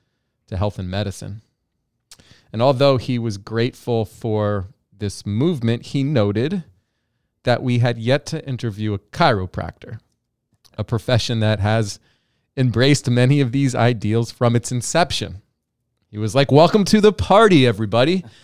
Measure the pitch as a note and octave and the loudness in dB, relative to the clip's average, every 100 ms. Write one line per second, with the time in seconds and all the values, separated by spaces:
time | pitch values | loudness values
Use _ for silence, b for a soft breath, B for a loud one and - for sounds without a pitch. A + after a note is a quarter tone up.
0 | _ _ _ _ - F2+ G#2 - F2+ F#2+ | _ _ _ _ -10 -4 -4 -4 -6 -4
1 | G#2 - G2+ G#2+ _ _ _ _ _ _ | -6 -8 -14 -14 _ _ _ _ _ _
2 | _ - b b b A2 C3 B2+ C#3 C3 | _ -20 b b b -2 0 2 2 2
3 | - A#2+ A2+ G2+ - A2+ B2 - - A#2 | -2 -4 -4 -8 -8 -4 -4 -4 -4 -4
4 | G#2+ - A#2 G#2+ G#2 G2+ F#2+ _ _ G2+ | -4 -8 -4 -2 -2 -2 -6 _ _ -10
5 | G2+ - G#2 G#2 E3 D3 A#2 A#2 - C#3+ | -10 -8 -6 -2 0 0 -2 -2 -4 -4
6 | C#3 C#3+ G2+ G2+ C#3+ G3 - _ _ _ | 0 0 0 0 -2 -4 -8 _ _ _
7 | _ _ _ _ B2 A#2 B2+ A#2+ B2 A#2 | _ _ _ _ -2 -2 0 0 0 -2
8 | A2+ D3 - D#3+ C#3 B2 A#2 G2+ G#2+ G2+ | -2 -2 -2 -10 -8 -6 -6 -4 -4 -4
9 | _ - D#3+ G#2 F#2 - F2 - - A2+ | _ 0 2 2 -4 -6 -10 -12 -16 -18
10 | _ _ _ _ _ _ _ - G#2 A#2 | _ _ _ _ _ _ _ -10 -4 -4
11 | - A#2+ - A#2 G#2+ G#2 G#2 A2+ G2+ - | 0 0 0 0 0 0 0 0 -2 -8
12 | _ _ _ _ _ - B2+ A2+ C3+ C#3+ | _ _ _ _ _ -2 0 2 2 2
13 | - A#2+ B2+ C#3+ B2+ C#3 C3+ A2+ A#2 A2+ | 2 2 4 2 2 0 0 2 0 0
14 | G#2 A2+ A#2 - A#2+ A#2+ - B2 - D#3+ | 0 0 -2 -2 0 0 -2 -8 -2 -2
15 | F3 - F#2 F#2 _ _ _ _ _ _ | 0 -2 -8 -12 _ _ _ _ _ _
16 | _ G#2 G#2+ B2 C#3 C3+ E3+ G#3+ F#3+ G#3+ | _ -6 -2 0 4 6 6 4 4 4
17 | G#3 - - G3 A3+ D#3+ B2 G2+ G#2+ A2+ | 4 2 2 6 6 6 4 0 -2 0
18 | C#3+ F#3 A#2+ B | 2 0 -6 B